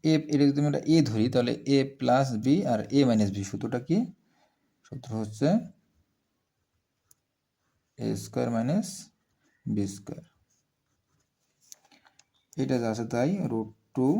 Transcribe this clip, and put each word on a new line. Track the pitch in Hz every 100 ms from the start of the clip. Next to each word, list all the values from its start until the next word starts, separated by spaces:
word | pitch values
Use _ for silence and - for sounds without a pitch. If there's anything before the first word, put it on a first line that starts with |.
| 160
A, | 156 -
এটা | 143 143
যদি | 139
আমরা | 147 143 -
A | 165 131
ধরি | 110 113
তাহলে | 127 120 117 135
A | 139 135 -
plus | 123 123 135 110
B | 123 160 151
আর | 110 107 139
A | 131
minus | 110 101
B, | 101 98
সূত্রটা | 92 113 123 127
কি? | 180 254 - _ _ _ _ _ _ _
সূত্র | 120 - 110
হচ্ছে | 107 107 143 220 - _ _ _ _ _ _ _ _ _ _ _ _ _ _ _ _ _ _ _ _ _ _ -
এ | 113 107
স্কয়ার | 107 127 120
মাইনাস | 117 120 185 - - - _ _ _ _ _ -
বি | 104 98
স্কয়ার। | - - - - _ _ _ _ _ _ _ _ _ _ _ _ _ _ - _ _ _ _ _ _ _ -
এটা | 131 127
যা | 117
আছে | 110 110
তাই, | 117 135 196 139
root | 113 107 - _
two | - 131